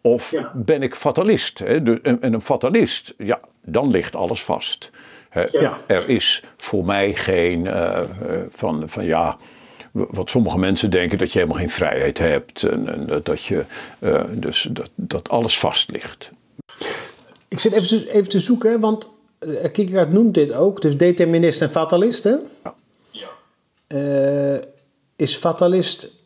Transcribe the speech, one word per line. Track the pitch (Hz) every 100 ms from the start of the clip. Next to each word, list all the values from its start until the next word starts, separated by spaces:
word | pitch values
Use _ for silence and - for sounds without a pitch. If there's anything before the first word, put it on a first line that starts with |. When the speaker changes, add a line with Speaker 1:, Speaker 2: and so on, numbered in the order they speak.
Speaker 1:
Of | 120 120 -
Speaker 2:
Ja. | 156 123
Speaker 1:
ben | 131 104 151
ik | 135
fatalist? | - 151 135 196 214 - -
Hè? | 95 131
De, | 120 117
en, | - 120
en | 131
een | 113
fatalist, | - 135 131 214 160 - - -
ja, | 101 - - _
dan | - 80 139
ligt | 95 85 -
alles | 92 110
vast. | - 82 - - - - - - _
Hè? | - 87
Speaker 2:
Ja. | 143 143 - -
Speaker 1:
Er | 95 87
is | 113 - - - _
voor | - 104
mij | 90 101 98
geen, | 101 - 92 87 87 90
eh, | 92 87 92
eh, | 87 87 - - 90
van, | - 98 78 78
van | -
ja, | 87 80 80 - - - - - -
w-, | - 95
wat | 95 90
sommige | 113 104 85
mensen | 92 95 107
denken, | 92 90 95
dat | 90
je | -
helemaal | 87 78
geen | 87
vrijheid | - 80 65 69 -
hebt | 82 71 - -
en, | - - 52
en | - 71
dat, | 76
dat | 76 76
je, | - 92 69 - - -
eh, | - 73 -
dus | 117 - - -
dat, | 123 -
dat | - - - -
alles | 117 113 -
vast | 80 - -
ligt. | - - - - - _ _ - - - - - - _ - _
Speaker 2:
Ik | -
zit | 220
even | 208 180
te, | 220 -
even | 208 190
te | 196
zoeken, | - 240 220 226
want, | 214 214 - _ _ _
eh, | 160 143 156
Kierkegaard | - 196 190 160
noemt | 175 226
dit | 180 147
ook, | 120 185 196
dus | 156 139
determinist | 175 175 165 165 170 147
en | 151
fatalist, | 165 160 175 214 -
hè? | 202 269 - - - - _ _ _
Speaker 1:
Ja. | - - - _ _ _ _ _
Speaker 2:
Eh, | 143 143 139 139 143 139 135 - - _ _ _ _
is | 147 -
fatalist | 175 165 180 185 170 - - _